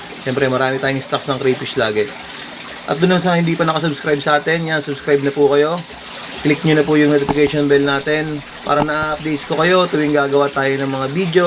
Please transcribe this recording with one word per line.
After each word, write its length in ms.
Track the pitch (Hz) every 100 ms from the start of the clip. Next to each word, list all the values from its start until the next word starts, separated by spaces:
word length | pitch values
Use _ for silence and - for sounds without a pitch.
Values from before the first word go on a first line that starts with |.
| - - -
Syempre 240 | 127 131
marami 320 | 127 131 135
tayong 160 | 139 135
stocks 320 | - 135 -
ng 80 | 127
crayfish 400 | 131 127 135 -
lagi. 320 | 110 107 104 - - - - - - - -
At 80 | 156
dun 160 | 180 180
sa 160 | 180 170
hindi 160 | 170 165
pa 80 |
nakasubscribe 560 | 165 160 165 143 156 147
sa 240 | 151 147
atin, 240 | 147 170 165
yan, 160 | 156
subscribe 400 | 147 139 - 143
na 80 | 139
po 160 | 143 143
kayo. 320 | 143 151 175 165 - - - - -
Click 240 | 151 147
nyo 160 | 160 151
na 80 | 143
po 80 | 151
yung 160 | 147
notification 560 | 147 139 143 147 151 143
bell 160 | 143
natin 560 | 143 139 147 151 156 151 - -
para 160 | - 147
na-updates 640 | 151 151 156 151 156 147
ko 160 | - 151
kayo 240 | 170 185 175
tuwing 240 | 151 151 147
gagawa 320 | 139 143 143
tayo 240 | 143 135
ng 160 | 139 139
mga 200 | 135 135
video 320 | 156 185 175